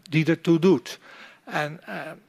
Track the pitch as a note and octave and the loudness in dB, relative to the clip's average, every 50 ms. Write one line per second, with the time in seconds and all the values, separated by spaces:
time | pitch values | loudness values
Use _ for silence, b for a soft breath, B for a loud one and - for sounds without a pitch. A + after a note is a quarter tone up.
0 | - - C#3+ D#3+ D#3 D#3+ E3 D#3+ - E3+ E3 D#3+ D#3+ F#3+ F3 A#2+ - - - B | -10 -2 0 0 2 2 0 0 2 2 2 4 4 4 4 2 0 -4 -14 B
1 | B B B B B B B B _ C4 G3 D#3 D3+ D3 D#3 F3+ - - G3+ E3 | B B B B B B B B _ -10 -6 -6 -6 -6 -8 -12 -14 -14 -12 -12
2 | C#3+ D#3 F3+ F#3 _ | -12 -12 -16 -18 _